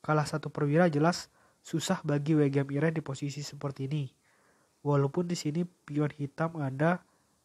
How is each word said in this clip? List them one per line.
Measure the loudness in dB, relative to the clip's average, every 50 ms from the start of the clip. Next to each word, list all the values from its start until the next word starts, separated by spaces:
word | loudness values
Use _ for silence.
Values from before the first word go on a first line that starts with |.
| 0
Kalah | 2 2 2 2
satu | 0 -4 -6 -6 -6
perwira | -4 -2 0 2 4 4 4 4
jelas | 4 4 2 2 2 0 -8 _ _ _ _ _ _ _ _
susah | -4 -4 -4 -2 -2 -4 -2 0
bagi | 0 0 0 2 2 4
Wegam | 4 4 4 2 0 0
Iren | 0 0 0 0 0
di | 0 -2
posisi | -6 -6 -8 -6 -6 -8 -6 -8
seperti | -10 -12 -10 -8 -8 -8 -6 -6 -6
ini. | -4 -2 -4 -4 -6 _ _ _ _ _ _ _ _ _ _ _ _ _ _ 0
Walaupun | 2 4 4 4 2 0 -2 0
di | 0 -2 -2
sini | -2 -2 0 0 -2
pion | -2 _ _ _ -4 0 0 0 0
hitam | -2 -6 -8 -8 _ -4 -4 -2 -2 -4
ada | -4 -4 0 2 2 2 2 0 _ _ _ _ _ _ _ _ _